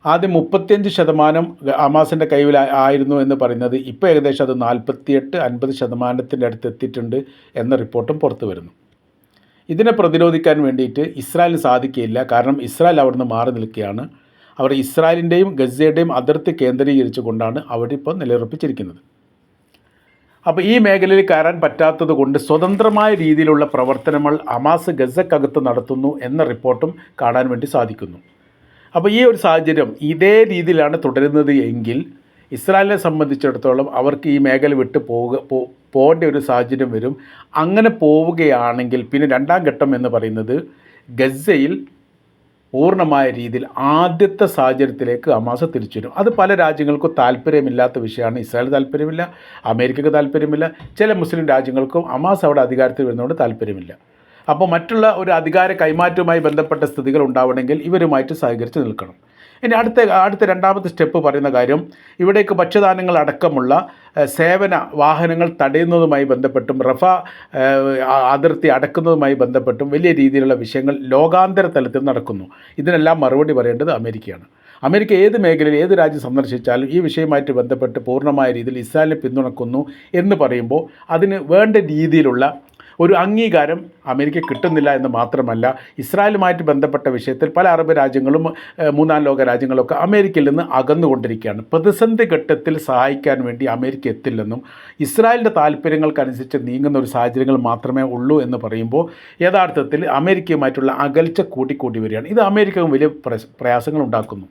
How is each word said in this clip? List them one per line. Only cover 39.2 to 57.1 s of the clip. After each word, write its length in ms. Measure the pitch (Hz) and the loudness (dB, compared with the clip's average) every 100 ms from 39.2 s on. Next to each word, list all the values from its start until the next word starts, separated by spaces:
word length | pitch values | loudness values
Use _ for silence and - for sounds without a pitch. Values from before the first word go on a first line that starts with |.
| 147 | 2
രണ്ടാം 260 | 131 143 180 160 | 0 2 2 0
ഘട്ടം 220 | - 143 127 | 0 0 0
എന്ന് 120 | 123 117 | 0 -2
പറയുന്നത് 400 | 110 110 110 139 160 _ _ _ _ 120 | -2 -6 -4 -4 -6 _ _ _ _ -2
ഗസയിൽ 540 | 131 135 156 160 139 190 - _ _ _ _ _ _ _ _ | -2 0 0 2 2 -4 -10 _ _ _ _ _ _ _ _
പൂർണ്ണമായ 540 | 131 160 190 165 143 135 120 | 0 2 2 2 2 0 -2
രീതിയിൽ 260 | 120 120 135 - 135 | -6 -8 -8 -2 0
ആദ്യത്തെ 520 | 151 175 165 196 196 202 - | 2 2 2 0 2 0 2
സാഹചര്യത്തിലേക്ക് 720 | 131 127 135 - 120 120 139 120 | 0 2 -2 -2 -4 -4 0 0
ഹമാസ് 300 | 117 123 160 | 0 -4 -4
തിരിച്ചു 220 | 135 107 110 | -4 -8 -10
വരും. 140 | 123 - | -10 -2
അത് 80 | 202 233 | -2 2
പല 140 | 190 196 | 2 2
രാജ്യങ്ങൾക്കും 500 | 160 151 147 147 165 165 | 2 0 -2 0 -2 2
താല്പര്യമില്ലാത്ത 760 | 123 127 160 151 135 120 123 123 113 | 2 2 0 0 0 0 -2 -2 -8
വിഷയമാണ്. 320 | 113 117 120 | -4 -4 -4
ഇസ്രായേൽ 240 | 107 120 127 139 | -6 -4 -2 -2
താല്പര്യമില്ല, 460 | 135 147 151 160 175 - - - 117 | -2 -4 -4 -4 -8 -10 -20 -12 -4
അമേരിക്കക്ക് 400 | 113 123 131 147 147 | -2 -2 0 0 2
താല്പര്യമില്ല, 480 | 139 151 147 151 160 - - - | 0 -2 -2 -2 -4 -6 -20 -2
ചില 140 | 214 196 | 0 0
മുസ്ലിം 240 | 160 170 160 | -2 -4 0
രാജ്യങ്ങൾക്കും 500 | 135 135 131 135 170 170 | 0 0 -4 -2 -4 -4
ഹമാസ് 340 | 127 170 196 165 | -4 0 2 2
അവിടെ 140 | 143 123 | 2 2
അധികാരത്തിൽ 400 | 131 127 123 131 | 2 0 0 -4
വരുന്നതുകൊണ്ട് 340 | 117 123 160 | -2 -4 -2
താല്പര്യമില്ല. 500 | 123 113 104 98 85 - _ _ _ _ - | -4 -4 -8 -8 -14 -20 _ _ _ _ -4
അപ്പോൾ 200 | 147 185 | 0 2
മറ്റുള്ള 320 | 170 170 226 220 185 | 0 -2 2 2 2
ഒരു 100 | 185 165 | 0 0
അധികാര 340 | 160 170 185 180 | 2 2 2 2
കൈമാറ്റവുമായി 600 | 156 160 175 175 175 165 156 | 0 2 0 0 0 2 0
ബന്ധപ്പെട്ട 380 | 151 156 147 143 | -2 -2 -2 -4
സ്ഥിതികൾ 280 | - 131 | -4 -2